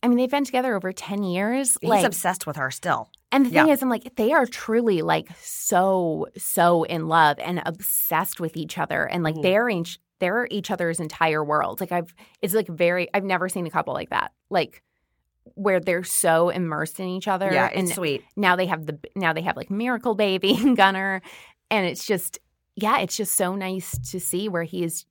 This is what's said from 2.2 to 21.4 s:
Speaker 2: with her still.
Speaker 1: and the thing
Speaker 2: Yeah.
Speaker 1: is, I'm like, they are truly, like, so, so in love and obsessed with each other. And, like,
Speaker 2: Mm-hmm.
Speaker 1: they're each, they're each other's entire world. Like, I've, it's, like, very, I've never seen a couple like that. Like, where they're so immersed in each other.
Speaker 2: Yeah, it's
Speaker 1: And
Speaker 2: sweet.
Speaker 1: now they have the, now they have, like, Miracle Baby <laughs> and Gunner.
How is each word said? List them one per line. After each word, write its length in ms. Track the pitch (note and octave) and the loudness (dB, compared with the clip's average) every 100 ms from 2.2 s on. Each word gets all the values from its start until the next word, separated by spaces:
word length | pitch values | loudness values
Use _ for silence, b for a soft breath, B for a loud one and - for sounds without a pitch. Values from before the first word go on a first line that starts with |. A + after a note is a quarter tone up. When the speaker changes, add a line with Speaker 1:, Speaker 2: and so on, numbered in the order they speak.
| F3+ F3+ - | -2 -2 -6
Speaker 2:
with 100 | D3 | -4
her 140 | C3 | -6
still. 400 | - F3+ B2+ A2 _ _ | -4 -2 -2 -2 _ _
Speaker 1:
and 120 | C4+ B3+ | 2 4
the 40 | |
thing 160 | B3+ D#4 | 6 6
Speaker 2:
Yeah. 40 | |
Speaker 1:
is, 60 | C#4 | 4
I'm 60 | C4 | 2
like, 260 | A#3 B3+ - | -2 -4 0
they 160 | A3 | 2
are 140 | D#4 B3 | 4 2
truly, 560 | - - A3 A#3 F3+ | -2 -2 0 2 2
like, 260 | D#3 D#3+ - - | 2 0 -2 -16
so, 880 | - - - F3+ F#3+ F#3+ F3 D#3 D#3 - | -12 -8 0 2 4 2 0 -2 -6 -8
so 460 | - - F3 E3+ | -4 4 6 6
in 220 | E3 E3 D#3+ | 2 -2 2
love 320 | D#3+ D#3 C#3+ | 6 6 4
and 240 | - F3 - | -4 -4 -4
obsessed 760 | E3 - - - D#3+ F#3+ - | -6 -4 -2 0 0 -2 -6
with 160 | E3 D#3+ | -8 -6
each 200 | D#3+ - | -8 -6
other. 260 | D3+ C3+ | -4 -2
And, 180 | D#3 F3 | -2 -2
like, 120 | D#3+ | -2
Speaker 2:
Mm-hmm. 80 | D#3+ | 0
Speaker 1:
they're 260 | F3+ G3 A#3+ | 2 2 2
each, 320 | F#3+ E3 - _ _ | -2 -4 -10 _ _
they're 300 | F3+ A3 A#3+ | -2 0 -2
each 200 | G#3 F3+ | -6 -4
other's 260 | F#3 E3+ E3 | -2 -2 -2
entire 440 | D#3 - E3 D#3 | -8 0 0 2
world. 360 | D3 D3+ - - | 2 0 0 -4
Like, 120 | F#3 | -4
I've, 200 | F3 E3+ _ b b | -4 -4 _ b b
it's, 120 | G3 | -2
like, 120 | G#3 F3+ | 0 -2
very, 420 | D#3+ E3+ F3+ F3 | 0 2 2 -2
I've 80 | G3+ | -2
never 240 | G3 F#3 F#3 | 0 -2 -2
seen 180 | F#3+ E3+ | -4 -4
a 40 | |
couple 220 | E3 D#3 | -2 -2
like 160 | C3 E3 | -4 -4
that. 220 | - - _ _ | -4 -4 _ _
Like, 340 | F#3 D3 - _ _ _ _ _ _ - | -2 -2 -8 _ _ _ _ _ _ -20
where 240 | - G3+ F#3 | -4 0 2
they're 220 | F3 F3 | 2 -2
so 460 | F#3 - F3+ E3 F3 | -2 0 4 4 4
immersed 500 | - E3+ D#3 D#3+ - | 2 -2 -2 -6 -6
in 80 | F#3 | -8
each 220 | F#3 G3 | -6 -2
other. 240 | F#3+ G3 | -2 2
Speaker 2:
Yeah, 140 | - A#2+ | 2 2
it's 80 | - | 0
Speaker 1:
And 120 | F#3 | -4
Speaker 2:
sweet. 340 | E3 E3+ C#3 - - | -2 -2 -4 -6 0
Speaker 1:
now 200 | G3 F3+ | 2 4
they 100 | F#3 | 2
have 200 | E3 D3+ | -2 -4
the, 120 | D3 - | -10 -10
now 180 | - F3 | -2 0
they 100 | D#3+ | 0
have, 140 | E3+ D#3+ | -2 -4
like, 140 | - | -4
Miracle 440 | G3 A#3+ A#3+ A#3+ G#3 | -4 -2 -2 -2 0
Baby 380 | G#3 F#3+ F#3+ | 2 2 2
<laughs> 60 | A3 | 4
and 160 | C4 A#3 | 4 6
Gunner. 460 | G3 F#3+ G3 F#3+ B B | 4 4 -2 -2 B B